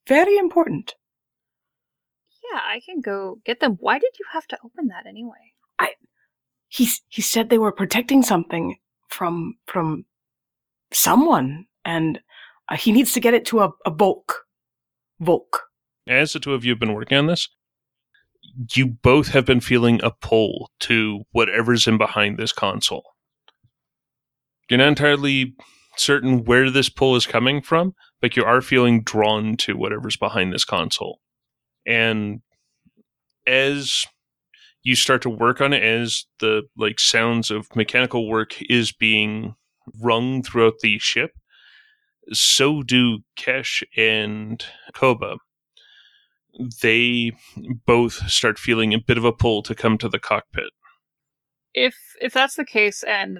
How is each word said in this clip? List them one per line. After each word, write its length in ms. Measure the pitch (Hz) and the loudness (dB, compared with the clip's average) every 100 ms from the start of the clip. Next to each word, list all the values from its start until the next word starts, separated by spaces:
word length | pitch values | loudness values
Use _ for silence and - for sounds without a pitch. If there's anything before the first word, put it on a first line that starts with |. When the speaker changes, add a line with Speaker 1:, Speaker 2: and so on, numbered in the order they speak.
| - | 2
Speaker 1:
very 300 | 277 381 403 | 4 4 4
important." 580 | 359 339 330 151 - - _ _ _ _ _ _ _ _ _ _ _ _ _ _ 480 | 2 2 0 -2 -8 -18 _ _ _ _ _ _ _ _ _ _ _ _ _ _ -12
Speaker 2:
Yeah, 80 | 339 | -8
I 200 | - 311 | -6 -8
can 160 | 359 349 | -10 -10
go 400 | 214 196 190 - | -6 -6 -8 -10
get 160 | - 240 | -8 -2
them. 160 | 277 185 | -2 -2
Why 180 | - 277 | -2 0
did 140 | - - | -2 -4
you 60 | - | -10
have 140 | 330 - | -10 -10
to 100 | - | -14
open 220 | 233 - 262 | -16 -8 -8
that 180 | 180 190 | -8 -16
anyway? 440 | 208 233 - _ _ _ - | -16 -18 -18 _ _ _ -6
Speaker 1:
I, 120 | - - _ _ _ _ _ _ _ | -4 -6 _ _ _ _ _ _ _
he 160 | - | -2
s-, 160 | 233 - _ | -2 -2 _
he 120 | - | -8
said 260 | - 226 226 | -4 -2 2
they 80 | 226 | 2
were 140 | 214 | 2
protecting 500 | 196 185 226 240 269 | -2 -2 -2 2 4
something 540 | 240 180 - 170 175 - _ _ - | 4 2 -2 -6 -8 -10 _ _ -16
from, 480 | - 175 170 165 - - | -8 -6 -6 -8 -12 -8
from 380 | 185 160 156 - _ _ _ _ _ _ _ _ | -4 -2 -4 -10 _ _ _ _ _ _ _ _
someone, 720 | - - 240 320 202 131 151 - _ | 0 2 4 6 4 0 -6 -14 _
and, 360 | - 165 160 - _ - - _ - | -6 -2 -2 -4 _ -20 -20 _ -10
uh, 80 | 156 | -2
he 160 | 226 | 4
needs 200 | 220 247 | 4 4
to 60 | 247 | 2
get 140 | 233 | 2
it 100 | 240 233 | 2 2
to 140 | 226 | 2
a, 100 | 185 - | 2 0
a 60 | - | -4
Volk. 540 | 156 196 - - - - _ _ _ _ _ _ - | 2 2 2 -6 -10 -12 _ _ _ _ _ _ -6
Volk. 440 | 165 165 - - - _ _ _ - | 0 0 0 -8 -8 _ _ _ -2
Speaker 3:
As 260 | 127 151 | 0 0
the 60 | 147 | -4
two 140 | 135 | -4
of 100 | 135 | -2
you 60 | 120 | -2
have 80 | 117 | -2
been 160 | 113 | -2
working 240 | 104 113 139 | -2 0 2
on 80 | 156 | 2
this, 220 | 175 - _ _ _ _ _ _ _ _ _ - 127 117 | 0 -4 _ _ _ _ _ _ _ _ _ -20 -14 -6
you 120 | 135 131 | -2 -2
both 420 | 117 127 139 135 | 2 4 4 4
have 160 | 139 | 0
been 160 | - 123 | 2 0
feeling 400 | - 123 120 117 | 2 2 4 2
a 80 | 113 | 0
pull 580 | - - 110 107 - - - | -6 0 2 2 -2 -12 -8
to 420 | - 117 107 101 - | -2 0 0 -6 -4
whatever's 560 | 117 107 107 113 117 113 | 0 0 2 2 2 4
in 100 | 110 | 2
behind 400 | 107 107 101 107 | 2 0 -2 -2
this 140 | 113 | -6
console. 520 | - 101 98 - 92 - _ _ _ _ _ _ _ _ _ _ _ _ _ _ _ - | -4 -4 -2 -4 -6 -14 _ _ _ _ _ _ _ _ _ _ _ _ _ _ _ 0
You're 80 | 123 | 4
not 100 | 143 | 4
entirely 680 | 143 147 143 139 135 131 - - _ _ - | 4 2 2 0 -2 -2 -8 -20 _ _ -4
certain 480 | - 143 127 127 | 0 2 2 0
where 260 | 113 123 131 | 4 4 4
this 180 | 131 127 | 2 0
pull 280 | - 135 123 | 0 2 2
is 100 | - | 0
coming 340 | 117 123 143 | 0 0 -2
from, 340 | - 165 185 - _ _ | 0 0 0 -6 _ _
but 160 | 160 127 | -2 0
you 80 | |
are 160 | 110 127 | 2 2
feeling 420 | - 131 120 117 | 2 2 4 2
drawn 540 | 110 107 107 107 107 110 | 0 0 0 0 -2 -4
to 200 | - - | -4 -4
whatever's 400 | 104 107 107 - | -4 -6 -8 -6
behind 360 | 110 113 92 | -4 -2 -2
this 120 | - | -2
console. 540 | - 92 82 - 92 - _ _ _ _ _ _ - | -2 -4 -2 -4 -6 -12 _ _ _ _ _ _ -2
And 540 | 117 113 110 104 107 _ _ _ _ _ _ _ _ _ _ 127 | 0 0 -2 -4 -10 _ _ _ _ _ _ _ _ _ _ -2
as 580 | 131 135 143 135 - - _ _ _ _ _ _ _ | 0 0 -2 -4 -4 -6 _ _ _ _ _ _ _
you 140 | 127 123 | 0 2
start 260 | - 127 | 2 2
to 80 | 127 | 0
work 300 | 110 117 127 | 0 0 2
on 120 | 139 | 0
it, 100 | 139 | 2
as 400 | 110 113 117 - - - | 2 0 -2 -6 -10 -4
the, 220 | 110 107 107 - | -2 0 -4 -6
like, 220 | 107 107 | -4 -2
sounds 520 | - 113 117 117 110 | 0 2 2 0 -2
of 240 | 107 - 113 | -6 -4 -4
mechanical 520 | 107 123 123 123 110 | 0 0 0 -2 -2
work 320 | 110 110 - - | -2 -4 -6 0
is 220 | 120 113 | 0 0
being 640 | - 113 107 107 107 110 - _ _ - 110 | 0 0 2 0 -4 -8 -12 _ _ -20 -6
rung 400 | 117 113 127 131 | 0 0 0 -2
throughout 320 | 123 117 113 113 | -2 2 2 2
the 160 | 113 104 | -2 0
ship, 320 | - 117 - _ _ _ _ - _ _ _ _ - | -2 -2 -4 _ _ _ _ -20 _ _ _ _ -8
so 500 | 110 - - 139 151 | 0 2 4 2 0
do 380 | 123 127 123 107 - - | 0 2 2 0 -8 -10
Kesh 460 | - 131 127 - - - | -4 -4 -4 -6 -4 0
and 680 | 110 110 107 107 107 113 - - - | 0 0 -2 -8 -10 -12 -14 -20 -20
Koba. 420 | - 131 113 98 101 _ _ _ _ _ _ _ _ _ _ _ - 123 - | 0 0 0 -4 -12 _ _ _ _ _ _ _ _ _ _ _ -14 -14 -4
They 500 | 113 113 120 120 117 - - - - 120 - | 0 2 2 0 -4 -6 -16 -16 -12 -4 2
both 280 | 120 117 - 98 | 4 2 -2 -4
start 300 | - 117 107 | 0 0 -2
feeling 340 | - 113 110 | -2 0 2
a 60 | 110 | 0
bit 180 | - 117 | 0 0
of 80 | |
a 80 | 117 | 0
pull 300 | 113 120 107 | 2 0 0
to 120 | - 113 | -4 -2
come 200 | 117 107 | 0 0
to 100 | 110 | -2
the 100 | 101 | -6
cockpit. 520 | - 107 - - - - _ _ _ _ _ _ _ _ _ | -2 -4 -4 -10 -10 -12 _ _ _ _ _ _ _ _ _
Speaker 2:
If, 220 | 254 254 - - - | -2 -2 -2 -18 -10
if 120 | 247 | -4
that's 240 | 254 269 - | 0 0 -2
the 80 | |
case 400 | 285 214 208 - | -4 0 0 -2
and 340 | - 202 196 | -4 -4 -6